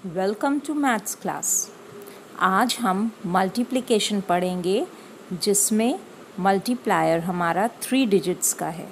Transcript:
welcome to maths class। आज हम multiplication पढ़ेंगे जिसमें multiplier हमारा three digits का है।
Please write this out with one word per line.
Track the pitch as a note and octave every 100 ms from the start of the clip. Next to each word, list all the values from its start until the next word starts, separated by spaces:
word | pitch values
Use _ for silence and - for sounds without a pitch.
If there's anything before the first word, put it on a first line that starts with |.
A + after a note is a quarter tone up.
| F#3+ E3+
welcome | F#3+ G#3 C#4 C#4+
to | D4+
maths | D4+ C#4 A3 - -
class। | F#3+ D3 - - - - - - - - - -
आज | F#3 F#3+ A#3+ -
हम | A3 F#3 A3+ - F3
multiplication | F#3 F#3+ F#3+ A#3+ B3+ A#3+ G#3+ - G#3
पढ़ेंगे | F#3+ F3+ F3+ F3+ F3 G#3 F4+ - - - -
जिसमें | F3+ G#3 G3 - G#3+ A#3 F4+ - - - -
multiplier | F#3 G3 G3 B3 A3 F3 D#3+ E3
हमारा | E3+ F3 E3+ E3+ A3+ -
three | - C4 B3+
digits | F#3+ F3 F3+ -
का | - D#3
है। | D#3+ -